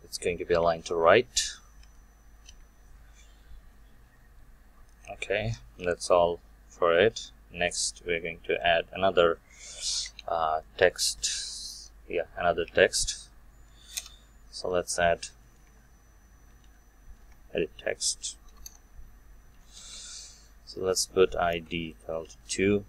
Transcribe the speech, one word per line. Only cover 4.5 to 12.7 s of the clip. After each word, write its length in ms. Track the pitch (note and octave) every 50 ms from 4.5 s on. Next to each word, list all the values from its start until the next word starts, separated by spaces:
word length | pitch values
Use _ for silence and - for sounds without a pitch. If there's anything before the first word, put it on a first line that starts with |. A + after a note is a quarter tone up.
| - - - - - - - - - _ - -
Okay, 440 | G2+ - - - G2 G#2 G#2+ A2+ A#2 - - - - -
that's 320 | F2+ F2+ E2+ - - -
all 300 | F#2 F2 F2 F2 E2+ - - - - - - -
for 280 | - - F2+ E2+ E2 E2+
it. 320 | G2 A2+ - - - - - - - -
Next, 500 | - E2+ F2 F2 - - - - - - -
we're 140 | F2 F2 E2
going 200 | E2+ E2 E2 E2+ -
to 200 | - F2+ - -
add 200 | F2 E2+ E2 - -
another, 460 | - F#2 F#2+ F#2+ F2 F2 E2+ E2+ E2 - _ - - - - - - - - - - - - - - - -
uh, 340 | - E2+ E2 D#2+ D#2 D#2 D#2 - - - -
text. 680 | G2 F2+ - - - - - - - - - - - - - - - - - - - - - - - -
Yeah, 140 | - E2+ D#2+ - - F2+
another 260 | F2 F2 E2+ E2+ E2+
text. 640 | -